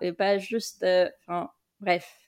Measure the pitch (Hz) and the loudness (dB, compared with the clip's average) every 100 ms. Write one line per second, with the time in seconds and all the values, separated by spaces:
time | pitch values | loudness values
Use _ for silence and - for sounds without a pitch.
0 | 180 170 196 196 190 226 - - 185 180 | -4 0 2 0 0 -6 -6 -2 2 4
1 | 180 - - 175 175 _ _ - 202 175 | 2 -2 -8 -6 -6 _ _ -8 -2 -2
2 | - - | -2 -20